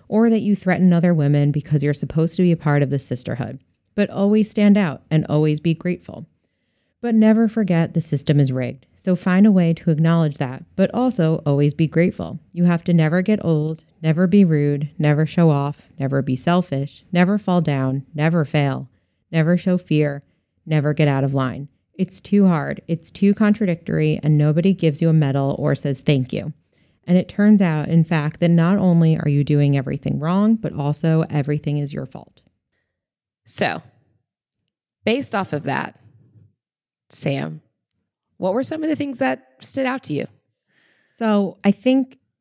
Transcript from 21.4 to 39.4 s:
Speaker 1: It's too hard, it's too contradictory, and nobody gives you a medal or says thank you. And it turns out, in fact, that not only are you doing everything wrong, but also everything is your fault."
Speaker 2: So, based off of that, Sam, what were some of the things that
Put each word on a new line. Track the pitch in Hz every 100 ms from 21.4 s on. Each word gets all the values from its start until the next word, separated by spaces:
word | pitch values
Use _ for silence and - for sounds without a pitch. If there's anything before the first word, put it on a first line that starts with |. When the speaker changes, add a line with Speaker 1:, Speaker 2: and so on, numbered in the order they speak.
| 131 - 143 _ _
Speaker 1:
It's | - 185 -
too | - 202 196
hard, | 165 139 143 -
it's | 165 -
too | - 202
contradictory, | 202 214 208 202 165 - 160 156 151
and | 147 151
nobody | 147 151 180
gives | 190 165 143
you | 165
a |
medal | 160 143 135 139 -
or | 147
says | 139 143 131
thank | - 143 127
you. | - - - _ _ _ _
And | - 180
it | 185
turns | - 208 208
out, | 185 156 147
in | 165
fact, | 160 165 147 -
that | 170
not | 170 165 202
only | 185 170 165 160
are | -
you | 143
doing | 143 147 143 139
everything | 135 139 - 139
wrong, | 151 185 214 226
but | -
also | - 143 147 160 160 156
everything | 147 143 151 151 147
is | 143
your | 143 135
fault." | - - _ _ _ _ _ _ _ _ _ _ _ -
Speaker 2:
So, | - 170 80 - _ _ _ _ _ _ _ _ _ _ _
based | - 247 269
off | 208 -
of | 147
that, | 139 139 156 - _ _ _ _ _ _ _ _ _ _ _
Sam, | - - 139 151 156 _ _ _ _ _ _ _ -
what | 185
were | 202
some | 262 320
of | 311
the | 285
things | 285 247
that | 262 254